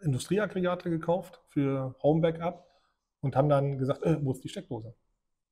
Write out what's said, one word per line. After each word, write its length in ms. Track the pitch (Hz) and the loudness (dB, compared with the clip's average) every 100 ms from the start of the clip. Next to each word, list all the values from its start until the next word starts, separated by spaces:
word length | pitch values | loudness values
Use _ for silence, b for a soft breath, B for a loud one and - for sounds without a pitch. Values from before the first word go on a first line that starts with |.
Industrieaggregate 920 | 160 123 - 190 202 185 180 180 175 | -2 -2 0 0 0 -2 -2 -2 -2
gekauft 520 | 165 165 180 - - _ | -2 0 -2 -4 -18 _
für 480 | 147 139 135 131 - | -2 0 0 -4 0
Home 180 | 143 160 | 2 4
Backup 500 | 165 165 170 - b b b b _ _ | 2 0 -4 -6 b b b b _ _
und 140 | 139 | -2
haben 140 | 127 147 | 2 4
dann 300 | 139 139 135 | 4 2 0
gesagt, 240 | 127 147 | -2 0
äh, 200 | 175 151 | 0 0
wo 60 | 135 | 0
ist 140 | - | -4
die 40 | 156 | -6
Steckdose? 460 | 202 - 117 110 - _ _ _ _ _ | -12 -10 -10 -12 -18 _ _ _ _ _